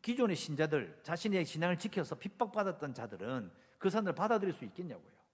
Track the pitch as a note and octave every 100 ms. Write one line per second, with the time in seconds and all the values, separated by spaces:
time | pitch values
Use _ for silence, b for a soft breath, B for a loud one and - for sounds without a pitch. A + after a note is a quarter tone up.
0 | - A#3+ A#3+ F3 - D3 D#3 D3+ G#2+ -
1 | - E3 A3 G3 D#3+ D#3 E3+ F3 A3+ -
2 | D3+ - G3+ - A3 G#3+ G3 D#3+ D3 A#2
3 | A2+ G2+ G2+ B2+ G2 - B B F#3+ G#3
4 | G3+ - G#3 A3 G3 D#3+ A#2 - F3+ A#2+
5 | - _ _